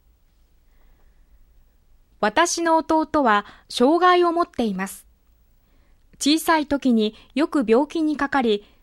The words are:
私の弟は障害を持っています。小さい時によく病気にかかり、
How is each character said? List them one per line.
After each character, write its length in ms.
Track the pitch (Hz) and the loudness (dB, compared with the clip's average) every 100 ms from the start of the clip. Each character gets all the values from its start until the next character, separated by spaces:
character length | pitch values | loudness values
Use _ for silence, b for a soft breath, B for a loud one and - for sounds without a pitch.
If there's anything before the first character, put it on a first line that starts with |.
| _ _ _ _ _ _ _ _ _ _ _ _ _ _ _ _ _ _ _ _ _ _ | _ _ _ _ _ _ _ _ _ _ _ _ _ _ _ _ _ _ _ _ _ _
私 440 | 214 302 339 - | -2 0 0 0
の 160 | 339 320 | 0 0
弟 440 | 320 320 311 311 | 2 0 0 0
は 220 | 254 208 B B - | 2 0 B B -10
障 300 | - 247 339 | 0 2 4
害 260 | 359 359 | 4 4
を 80 | 349 | 2
持 120 | 339 | 0
っ 60 | 349 | -4
て 140 | - | -4
い 100 | 226 | -6
ま 120 | 185 190 | -6 -10
す。 200 | - - _ _ _ _ _ _ _ _ _ _ - | -14 -20 _ _ _ _ _ _ _ _ _ _ -6
小 200 | 277 311 | -2 0
さ 180 | - 320 | 0 -2
い 100 | 294 | -2
時 280 | 285 269 | -2 0
に 200 | 226 214 b b | 0 -2 b b
よ 140 | 254 330 | -4 -2
く 180 | 302 214 | -2 0
病 180 | 226 294 | 0 0
気 140 | 330 | -4
に 160 | 311 285 | -4 -4
か 140 | 277 | -4
か 100 | 277 | -2
り、 240 | 233 208 b b | -2 -2 b b